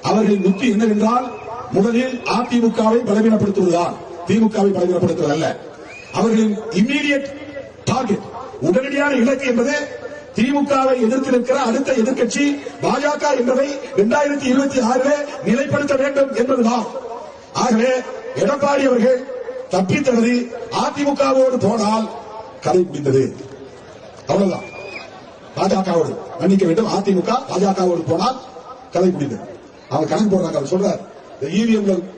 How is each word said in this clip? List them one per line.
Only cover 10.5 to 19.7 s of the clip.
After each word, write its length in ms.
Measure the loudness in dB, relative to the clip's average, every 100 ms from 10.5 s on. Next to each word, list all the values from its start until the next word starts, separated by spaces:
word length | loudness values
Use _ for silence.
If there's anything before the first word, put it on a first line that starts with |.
| 2 2 2 2 2 2
எதிர்த்து 240 | 0 2
நிற்கிற 240 | 0 2 0 2
அடுத்த 220 | 0 0 2
எதிர்க்கட்சி 420 | 2 2 0 2 0 0 -8 -4
பாஜக 420 | -2 0 0 0 0 0
என்பதை 280 | 2 2 0 -4 -4 0
இரண்டாயிரத்தி 500 | 2 2 2 0 2
இருபத்தி 280 | 2 2 0 2
ஆறிலே 260 | 2 2 0 -2 -6 0
நிலைப்படுத்த 460 | 0 2 -2 0 2
வேண்டும் 300 | 2 2 0 0
என்பதுதான். 460 | 0 2 2 0 -4 -8 -10 -12 -14 -18 -10 -2
ஆகவே 300 | 2 2 2 0 -4 -12 -10 -2
எடப்பாடி 420 | 0 2 2 2 2
அவர்கள் 300 | 4 4 2 -2 -10 -10 -10 -4